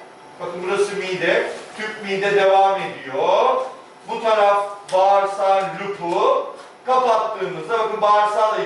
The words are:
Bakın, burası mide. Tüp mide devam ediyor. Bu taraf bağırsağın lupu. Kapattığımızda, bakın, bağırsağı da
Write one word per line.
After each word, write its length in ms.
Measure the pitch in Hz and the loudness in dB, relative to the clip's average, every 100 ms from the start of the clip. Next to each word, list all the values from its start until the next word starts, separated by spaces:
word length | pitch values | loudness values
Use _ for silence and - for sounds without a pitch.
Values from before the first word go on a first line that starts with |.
| - - - - | -20 -20 -20 -14
Bakın, 240 | 175 175 180 | -10 -8 -4
burası 280 | 202 202 190 | -2 -2 -4
mide. 520 | 185 180 170 - - - - - | -6 -2 0 0 -2 -8 -14 -10
Tüp 260 | 214 - | -10 -8
mide 320 | 202 190 202 202 | -6 -2 0 2
devam 400 | 190 190 196 190 | 4 6 4 2
ediyor. 800 | 165 - 135 135 165 214 240 254 - - - - - | -4 -10 -8 -2 2 2 2 0 -4 -12 -20 -18 -10
Bu 160 | 233 | -4
taraf 420 | 226 214 202 202 202 202 - | 0 2 4 2 0 -8 -2
bağırsağın 720 | 185 196 202 196 - 196 196 180 170 | 2 4 4 2 0 0 2 0 -6
lupu. 600 | 196 165 170 185 508 - - - - - 247 | -8 -6 -4 0 2 0 -2 -10 -18 -10 0
Kapattığımızda, 920 | 254 240 220 - 196 185 156 160 226 | 2 2 2 0 -4 -6 -6 -4 -2
bakın, 220 | 214 208 | -2 0
bağırsağı 500 | 208 208 208 226 214 | 4 4 4 2 0
da 60 | 208 | 0